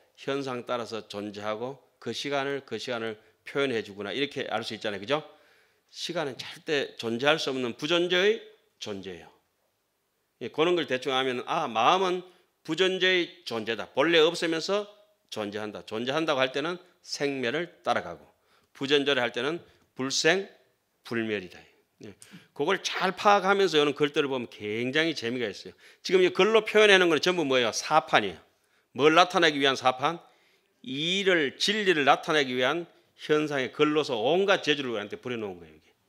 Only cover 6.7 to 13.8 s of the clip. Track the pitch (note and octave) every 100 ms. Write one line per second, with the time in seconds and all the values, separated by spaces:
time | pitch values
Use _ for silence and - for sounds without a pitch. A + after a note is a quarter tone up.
6.7 | C#3+ - - A#2 A#2 C#3+ D#3+ D3 C3 A#2+
7.7 | A2+ D3+ F3 F3 F3+ G3+ A3+ - _ _
8.7 | - - - F#2 E2+ D#2 _ _ _ _
9.7 | _ _ _ _ _ _ - A#2+ - E3+
10.7 | F3 C3 B2+ C#3 C3 C3 B2 - E3 C#3
11.7 | A2 C3 F#3 F#3 F3+ - _ _ _ -
12.7 | D#3+ F#3 F#3 F#3 F3+ D#3+ - - A#2 G#2+
13.7 | G#2+